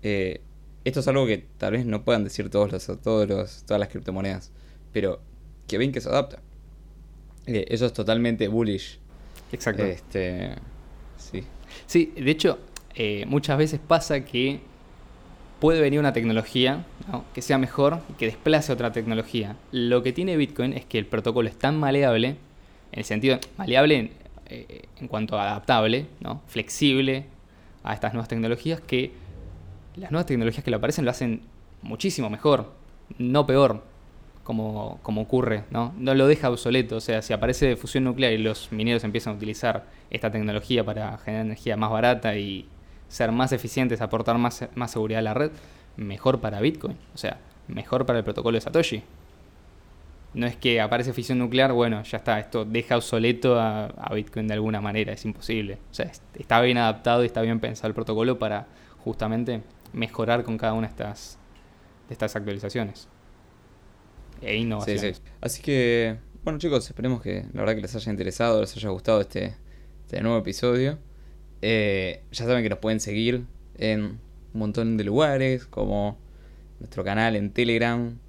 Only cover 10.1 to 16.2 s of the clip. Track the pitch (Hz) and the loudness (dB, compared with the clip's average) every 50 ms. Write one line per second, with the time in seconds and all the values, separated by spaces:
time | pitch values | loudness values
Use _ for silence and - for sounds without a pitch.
10.1 | - 98 92 90 90 90 92 95 - - - - - - - - - - - - | -4 -2 -2 -2 -2 -4 -6 -6 -8 -10 -12 -14 -16 -16 -18 -18 -18 -18 -18 -18
11.1 | - - - - - 95 - - - - - - - - - - - 175 165 156 | -18 -18 -16 -10 -10 -10 -10 -10 -16 -18 -18 -18 -18 -18 -16 2 4 4 4 4
12.1 | - - 135 131 160 156 - 185 - - - - - - - - - - 117 104 | -2 -2 0 0 2 4 4 2 2 2 -6 -18 -18 -20 -18 -18 -6 -2 -2 -2
13.1 | 104 101 104 - 135 147 143 - 147 139 156 156 156 147 - - 165 160 156 - | 0 -2 -2 0 0 0 2 2 2 2 2 2 0 -4 2 4 2 2 4 0
14.1 | 151 139 131 - - 123 127 135 139 143 - - - - - - - - - - | -2 -2 -2 -2 0 0 2 2 0 -4 -8 -16 -20 -20 -20 -20 -20 -20 -20 -20
15.1 | - - - - - - - - - - - 151 165 160 151 139 139 147 147 143 | -20 -20 -20 -20 -20 -20 -20 -20 -6 2 4 4 6 6 6 4 4 4 4 4
16.1 | 117 120 | 2 2